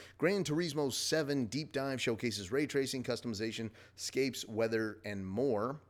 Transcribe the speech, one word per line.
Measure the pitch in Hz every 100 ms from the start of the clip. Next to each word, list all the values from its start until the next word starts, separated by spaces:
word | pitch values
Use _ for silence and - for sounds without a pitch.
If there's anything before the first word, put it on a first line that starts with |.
| - -
Gran | 160 202
Turismo | 151 151 175 143 139
seven | - - 156 143 143 110
Deep | 131 156
Dive | 135 135 131
showcases | 127 113 123 104 92
ray | 131 143
tracing, | 143 135 135
customization, | 123 117 120 101 113 107 110 - - -
scapes, | - 131 135 117 -
weather, | 110 113 113 110 -
and | 104 101 95
more. | 101 139 104 117 151